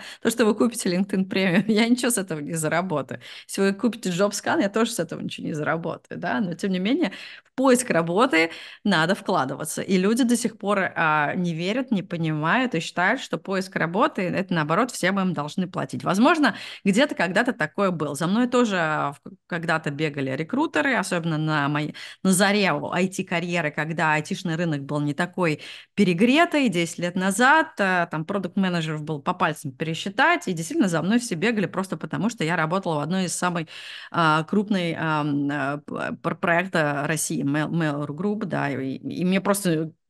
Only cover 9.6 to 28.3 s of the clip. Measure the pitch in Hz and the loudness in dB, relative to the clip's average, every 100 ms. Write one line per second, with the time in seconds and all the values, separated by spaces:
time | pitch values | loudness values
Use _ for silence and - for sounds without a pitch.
9.6 | 160 - - 185 190 233 247 233 220 - | -8 -6 0 2 4 2 2 2 0 -4
10.6 | 196 202 180 - 160 151 147 170 175 160 | -2 0 0 0 2 2 2 0 -2 -2
11.6 | 175 233 262 - 214 170 160 156 156 208 | -2 -2 0 -2 -2 -2 -2 0 2 2
12.6 | 254 165 160 - 180 247 - 165 - 190 | 2 -2 -4 0 0 0 -4 -8 -4 -4
13.6 | 190 190 160 180 294 - 180 - - 170 | -4 -2 -2 2 0 0 -4 -2 -2 0
14.6 | 147 165 254 - 175 196 185 147 147 175 | 2 2 0 0 0 2 0 -2 -4 -4
15.6 | 180 175 139 127 151 190 262 339 269 - | -4 -4 -6 -4 0 4 4 6 2 0
16.6 | - - 196 196 294 294 185 185 247 240 | -8 -4 2 4 4 2 0 2 0 0
17.6 | 151 - 202 175 147 143 170 208 247 247 | -2 0 0 0 -2 -2 0 2 2 2
18.6 | 240 190 160 151 143 143 - 190 - 175 | 2 2 0 0 -2 -6 -14 -20 -8 -6
19.6 | 165 160 160 143 156 143 135 135 160 247 | 0 0 -2 -2 -2 -2 -4 -4 -2 -2
20.6 | 330 - 285 226 185 180 170 151 156 156 | 0 0 2 2 0 -2 0 0 0 2
21.6 | 143 147 151 - - - 185 180 196 208 | 0 0 -4 -8 -16 -4 2 4 4 4
22.6 | 190 147 147 - 185 190 190 170 175 175 | 2 0 -2 0 0 -2 -4 -2 -2 -2
23.6 | 151 147 156 165 160 151 151 185 175 160 | -2 -2 -4 0 2 2 0 -4 -2 -2
24.6 | 175 147 139 147 147 143 180 180 175 151 | 0 -2 -2 -2 -2 -2 -4 -2 -2 -2
25.6 | - - - - 190 170 240 285 339 302 | -6 -18 -6 2 2 4 4 6 4 4
26.6 | 262 175 170 - 175 180 185 196 254 311 | 2 2 -2 -2 -4 0 0 4 6 6
27.6 | 320 - 196 180 170 156 160 | 4 0 0 2 0 -2 -4